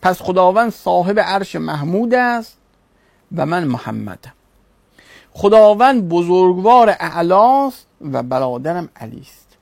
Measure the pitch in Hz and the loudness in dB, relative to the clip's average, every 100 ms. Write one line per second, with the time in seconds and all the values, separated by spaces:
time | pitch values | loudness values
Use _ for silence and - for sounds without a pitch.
0 | 185 180 - 185 185 190 233 - - 180 | -2 -4 -4 2 2 2 -2 -4 -2 -2
1 | 180 208 175 196 190 170 156 151 143 180 | 0 -2 -2 -2 -6 -8 -8 -6 -4 -4
2 | 233 247 247 240 226 _ _ _ _ _ | 0 0 0 -4 -8 _ _ _ _ _
3 | _ _ _ 160 147 175 160 123 - 110 | _ _ _ -6 -4 -2 -2 -6 -6 -10
4 | 107 90 - _ _ _ _ _ _ _ | -10 -16 -20 _ _ _ _ _ _ _
5 | _ - _ - 202 220 214 208 254 262 | _ -20 _ -4 2 6 6 6 2 2
6 | 180 170 175 180 185 180 196 247 226 185 | 0 -2 0 2 2 2 4 4 4 2
7 | 170 170 170 185 226 269 277 - _ _ | -4 -4 0 2 4 2 -2 -6 _ _
8 | 151 131 123 131 131 123 143 175 165 _ | -8 -6 -4 -4 -4 -6 -8 -8 -10 _
9 | 113 120 135 - _ _ | -18 -18 -20 -20 _ _